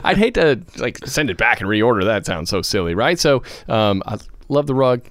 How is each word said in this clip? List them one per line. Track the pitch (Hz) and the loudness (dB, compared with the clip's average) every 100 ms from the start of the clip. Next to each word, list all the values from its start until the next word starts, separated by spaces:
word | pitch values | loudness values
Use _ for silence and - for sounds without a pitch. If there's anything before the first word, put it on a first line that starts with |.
"I'd | - 190 | 0 2
hate | 226 | 2
to, | 233 160 120 87 - | 2 2 2 -4 -8
like, | 120 - - | -8 -8 -8
send | 151 143 | -4 -2
it | 87 | 0
back | 113 113 | 0 0
and | 98 | 0
reorder. | 107 113 110 | 2 4 4
That | 95 104 - | 2 0 -2
sounds | 85 85 | -6 -4
so | 98 | -4
silly, | 85 101 85 87 | -2 -2 0 0
right?" | 135 175 | 0 2
So, | 156 139 - - - | 2 2 -2 -12 -4
um, | 113 104 95 - | 2 2 2 -2
I | 107 - - - | -10 -12 -18 -4
love | 143 143 | -2 0
the | |
rug. | 131 127 123 - | 2 2 0 -4